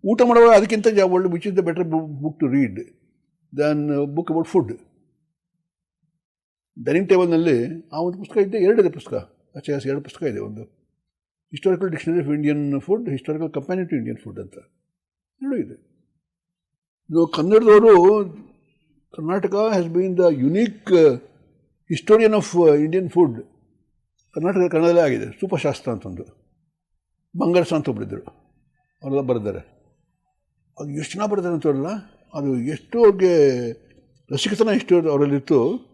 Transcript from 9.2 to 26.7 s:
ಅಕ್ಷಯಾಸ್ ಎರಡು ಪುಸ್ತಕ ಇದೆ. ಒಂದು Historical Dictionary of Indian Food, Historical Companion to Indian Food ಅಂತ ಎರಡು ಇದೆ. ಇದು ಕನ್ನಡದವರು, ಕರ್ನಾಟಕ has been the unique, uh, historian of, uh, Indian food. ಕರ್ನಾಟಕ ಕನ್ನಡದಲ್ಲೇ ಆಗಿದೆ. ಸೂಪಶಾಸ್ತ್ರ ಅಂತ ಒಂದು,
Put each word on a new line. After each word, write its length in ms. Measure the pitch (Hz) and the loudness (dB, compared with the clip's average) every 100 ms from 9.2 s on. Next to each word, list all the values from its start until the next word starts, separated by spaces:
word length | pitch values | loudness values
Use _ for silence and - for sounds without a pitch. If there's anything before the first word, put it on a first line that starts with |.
| 92 _ _ - | -12 _ _ -18
ಅಕ್ಷಯಾಸ್ 300 | - 143 135 | -8 -8 -6
ಎರಡು 140 | 139 | -8
ಪುಸ್ತಕ 220 | 143 - | -10 -10
ಇದೆ. 180 | 151 104 | -8 -8
ಒಂದು 220 | 104 107 113 _ _ _ _ _ _ _ _ | -12 -14 -20 _ _ _ _ _ _ _ _
Historical 400 | 143 190 180 185 | -6 -4 -2 -4
Dictionary 340 | 156 - 175 139 | -6 -4 -4 -2
of 80 | 147 | -2
Indian 460 | 147 147 143 139 156 | -2 -2 -2 -6 -4
Food, 200 | 214 233 | -4 -4
Historical 400 | 135 - 156 160 | -8 -6 -6 -6
Companion 420 | 156 135 185 175 | -8 -6 -6 -4
to 80 | 147 | -6
Indian 260 | 113 113 | -6 -12
Food 160 | - 98 | -14 -16
ಅಂತ 140 | 95 - _ _ _ _ _ _ _ _ | -18 -20 _ _ _ _ _ _ _ _
ಎರಡು 140 | 269 254 | -8 -6
ಇದೆ. 180 | 123 - _ _ _ _ _ _ _ _ _ _ _ _ _ | -8 -12 _ _ _ _ _ _ _ _ _ _ _ _ _
ಇದು 160 | 160 170 | 0 0
ಕನ್ನಡದವರು, 1000 | - 160 220 226 208 226 190 180 214 190 160 - _ _ _ _ _ _ - | 0 2 4 8 8 10 8 8 4 -2 -10 -20 _ _ _ _ _ _ -12
ಕರ್ನಾಟಕ 380 | 156 190 185 202 220 202 | -6 -4 -2 -2 0 -2
has 160 | 170 | -2
been 240 | 170 190 180 | -2 -2 2
the 180 | 180 | 2
unique, 580 | 143 131 180 233 - - | 2 0 0 -2 -4 0
uh, 220 | 180 156 123 - _ _ _ _ _ _ | 4 4 2 -10 _ _ _ _ _ _
historian 400 | 165 - 220 220 | -8 2 4 6
of, 360 | 214 - 175 165 | 2 -2 2 4
uh, 160 | 147 156 | 4 2
Indian 260 | 180 180 | -2 -2
food. 280 | 170 165 107 - _ _ _ _ _ _ _ _ | 2 2 0 -16 _ _ _ _ _ _ _ _
ಕರ್ನಾಟಕ 380 | - 165 190 180 | -6 -4 0 0
ಕನ್ನಡದಲ್ಲೇ 280 | 165 170 170 | 0 2 2
ಆಗಿದೆ. 400 | 156 117 107 - | 2 -2 -8 -10
ಸೂಪಶಾಸ್ತ್ರ 500 | 190 160 147 131 - | -6 -4 -4 -6 -8
ಅಂತ 160 | 110 95 | -10 -10
ಒಂದು, 160 | 87 - _ _ _ _ | -16 -18 _ _ _ _